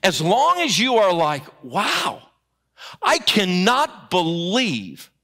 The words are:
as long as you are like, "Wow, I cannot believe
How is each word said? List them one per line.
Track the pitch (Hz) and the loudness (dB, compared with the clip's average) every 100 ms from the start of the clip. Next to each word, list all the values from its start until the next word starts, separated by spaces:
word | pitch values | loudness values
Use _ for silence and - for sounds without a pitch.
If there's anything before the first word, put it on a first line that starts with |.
as | 190 147 | 0 0
long | 160 226 311 349 | 0 2 4 2
as | 330 165 | 0 0
you | 254 233 | 2 4
are | 196 | 4
like, | 175 151 147 143 _ | 2 0 -2 -8 _
"Wow, | 127 143 220 - 170 110 - _ _ _ _ _ - - | -8 -4 -2 -2 -4 -8 -18 _ _ _ _ _ -20 -4
I | - 320 | 0 0
cannot | - 220 185 180 190 254 302 - - | 2 0 2 2 2 2 0 -4 -4
believe | 185 165 170 170 226 240 120 95 67 - _ | 0 0 -2 -2 -2 0 -4 -8 -16 -20 _